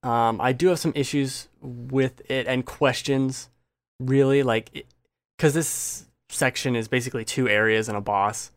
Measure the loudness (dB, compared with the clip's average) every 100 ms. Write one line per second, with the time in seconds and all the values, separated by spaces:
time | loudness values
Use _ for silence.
0 | 0 2 2 2 0 2 2 2 -2 -2
1 | -2 -2 -2 -6 -16 _ -16 -14 -4 0
2 | 0 -2 -6 -4 -2 -2 -4 0 2 2
3 | 0 0 0 -4 -14 _ _ _ _ _
4 | 0 4 4 4 4 0 -2 -18 -18 _
5 | _ _ _ _ 2 2 -2 -4 -8 -10
6 | -16 _ _ -2 -2 -2 -2 -2 0 -2
7 | -2 -8 -6 -2 2 4 4 2 0 -4
8 | -2 0 0 -2 -14